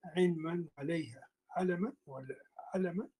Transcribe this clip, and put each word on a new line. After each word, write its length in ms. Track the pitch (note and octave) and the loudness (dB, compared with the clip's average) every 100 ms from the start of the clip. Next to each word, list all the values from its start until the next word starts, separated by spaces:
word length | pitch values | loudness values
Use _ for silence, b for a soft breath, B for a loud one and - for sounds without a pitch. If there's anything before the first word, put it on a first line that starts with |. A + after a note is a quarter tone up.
علما 640 | F#3 D#3+ F3+ E3 D#3+ F3 E3 - | -4 4 6 6 0 -2 -2 -6
عليها، 500 | C#3+ E3 C3+ A2+ - _ _ | -2 0 -2 -10 -20 _ _
علما 420 | F3+ F#3 F3 G#3+ D4 - | 0 2 2 0 -2 -12
ولا 360 | C3 C3 C3+ - - | -12 -10 -14 -14 -18
علما 520 | - F#3+ F#3 E3+ C4 | -6 -2 0 -2 -6